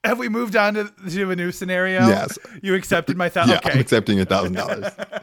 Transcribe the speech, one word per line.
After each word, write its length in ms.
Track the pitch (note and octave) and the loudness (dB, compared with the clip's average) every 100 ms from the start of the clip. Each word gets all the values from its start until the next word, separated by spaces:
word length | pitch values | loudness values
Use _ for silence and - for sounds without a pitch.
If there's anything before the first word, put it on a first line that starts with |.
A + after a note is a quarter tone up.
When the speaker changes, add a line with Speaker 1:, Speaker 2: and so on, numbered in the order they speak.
Speaker 1:
Have 140 | A3+ A#3+ | 0 -2
we 100 | A#3+ | -2
moved 260 | A3+ A#3 G#3+ | -4 0 2
on 180 | G#3 G#3+ | 2 0
to, 160 | G#3 _ F#3+ | -6 _ -8
to 200 | F3+ F#3+ | -4 -2
a 40 | F3+ | -2
new 160 | F3 | -4
scenario? 560 | F3+ F#3 F3+ F#3 F#3 A3+ | -6 -4 -2 0 4 4
Speaker 2:
Yes. 320 | G3 - - - F3 | 4 -2 -10 -16 -8
Speaker 1:
You 100 | G3 F#3 | -2 -2
accepted 420 | - F3 E3 F3+ | 0 -2 0 -2
my 120 | F3 | -2
thou-, 160 | F#3 E3+ | 2 4
Speaker 2:
Yeah, 120 | - | 4
Speaker 1:
okay. 140 | - | 2
Speaker 2:
I'm 60 | C3 | 0
accepting 400 | A2+ A2+ G#2 G2 | 4 2 4 2
a 60 | F2+ | 2
thousand 280 | F#2+ F2+ | 2 0
dollars 380 | F#2 - G#3 G3 - G#3 G#3+ | -4 -4 -4 -6 -8 -12 -12